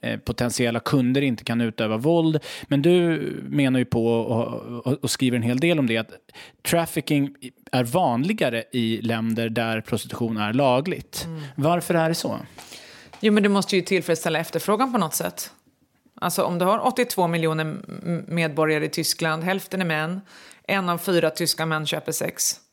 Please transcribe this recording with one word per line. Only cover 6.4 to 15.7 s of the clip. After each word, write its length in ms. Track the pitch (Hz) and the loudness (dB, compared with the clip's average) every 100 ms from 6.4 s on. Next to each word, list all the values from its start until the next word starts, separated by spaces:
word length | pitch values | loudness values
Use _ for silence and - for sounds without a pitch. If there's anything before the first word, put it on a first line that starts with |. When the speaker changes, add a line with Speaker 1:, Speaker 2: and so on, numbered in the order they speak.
| - _ | -20 _
Speaker 1:
trafficking 720 | - 170 165 - - 147 139 - 127 _ - | 0 2 2 -2 2 2 2 -4 -20 _ -4
är 120 | 127 | 0
vanligare 800 | 120 147 170 120 156 220 143 117 110 | 2 2 2 2 0 0 0 -2 -4
i 280 | 127 113 113 | -2 0 0
länder 460 | 110 113 113 113 113 | -2 -2 0 -2 -2
där 320 | 113 113 110 | -2 -2 -2
prostitution 560 | - 113 - - 117 110 | -2 -6 -6 -6 -4 -2
är 160 | 104 | -2
lagligt. 720 | 120 139 123 156 165 - - 165 | 2 4 4 0 -6 -8 -10 -10
Speaker 2:
Mm. 140 | 160 147 135 | -10 -12 0
Speaker 1:
Varför 380 | 143 175 165 | 2 2 2
är 140 | 170 160 | 2 2
det 60 | |
så? 240 | 165 - 104 - - - - - - - - | 0 -4 -6 -10 -18 -20 -20 -20 -20 -20 -2
Speaker 2:
Jo, 120 | 220 | 2
men 100 | 208 | 4
du 60 | 202 | 4
måste 280 | 202 180 190 | 4 2 0
ju 60 | |
tillfredsställa 560 | - 190 160 165 175 160 | 2 0 2 0 0 -2
efterfrågan 540 | 165 165 - 208 262 | -2 -4 0 2 2
på 60 | 240 | 2
något 160 | 175 | 0
sätt. 360 | - 175 - - _ _ | -2 -6 -8 -14 _ _